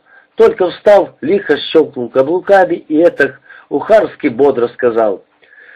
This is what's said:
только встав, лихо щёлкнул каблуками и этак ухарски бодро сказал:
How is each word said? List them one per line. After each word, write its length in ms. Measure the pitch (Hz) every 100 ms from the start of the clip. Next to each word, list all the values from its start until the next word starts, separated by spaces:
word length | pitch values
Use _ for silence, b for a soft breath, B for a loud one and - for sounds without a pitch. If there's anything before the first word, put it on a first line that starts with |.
| b b b -
только 340 | 226 - 180
встав, 440 | - 214 202 139 _
лихо 360 | 143 196 - 143
щёлкнул 540 | - 160 131 131 117
каблуками 640 | 131 139 180 180 196 175
и 240 | 170 _ 151
этак 420 | 170 160 131 - B B B
ухарски 580 | 143 - 214 160 - 143
бодро 400 | 117 143 123 117
сказал: 560 | - 123 113 110 90 _ _ B B B